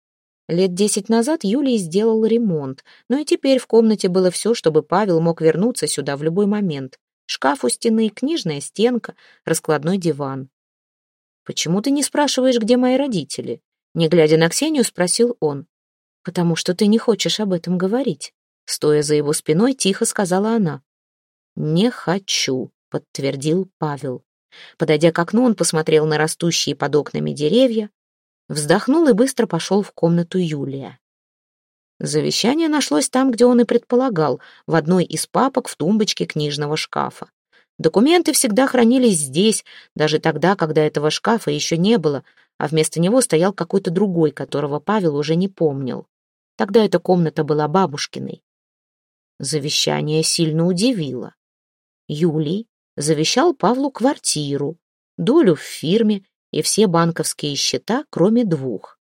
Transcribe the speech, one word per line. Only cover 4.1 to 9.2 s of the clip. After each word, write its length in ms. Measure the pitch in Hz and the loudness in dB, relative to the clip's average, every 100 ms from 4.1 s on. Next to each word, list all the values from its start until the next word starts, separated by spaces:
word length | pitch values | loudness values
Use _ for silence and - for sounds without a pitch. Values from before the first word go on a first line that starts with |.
| 180 185 | 2 2
всё, 240 | 180 208 | 0 -2
чтобы 280 | 233 170 156 | 0 2 2
Павел 380 | 147 180 208 165 | 2 0 2 2
мог 200 | 170 165 | 2 2
вернуться 460 | 160 156 226 - 147 | 2 2 0 -2 -4
сюда 300 | - 139 139 | -4 -4 -4
в 60 | |
любой 240 | 156 175 208 | -2 0 0
момент. 520 | 208 190 143 131 - _ _ - | 0 -2 -4 -8 -14 _ _ -12
Шкаф 380 | - 262 285 | -4 -2 0
у 40 | 247 | -2
стены, 400 | - 233 220 220 | -2 0 2 0
книжная 520 | - 262 330 170 143 | -2 -4 -4 -4 -6
стенка, 540 | - - 233 240 - - | -8 -2 0 0 -6 -14